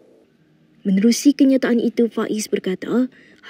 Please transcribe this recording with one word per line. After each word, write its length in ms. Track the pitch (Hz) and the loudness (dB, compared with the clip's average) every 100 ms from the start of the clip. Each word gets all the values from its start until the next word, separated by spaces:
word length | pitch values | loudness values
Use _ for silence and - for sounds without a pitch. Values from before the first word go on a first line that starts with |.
| _ _ _ _ _ _ _ _ | _ _ _ _ _ _ _ _
Menerusi 520 | 202 190 233 226 294 - | -2 2 2 2 2 4
kenyataan 480 | 269 262 - 233 | 2 2 0 0
itu, 240 | 233 226 233 | 0 0 -2
Faiz 400 | - 214 214 208 | -2 -4 -6 -6
berkata, 640 | 202 190 185 - 220 254 _ _ _ | -6 -6 -6 -4 -4 -4 _ _ _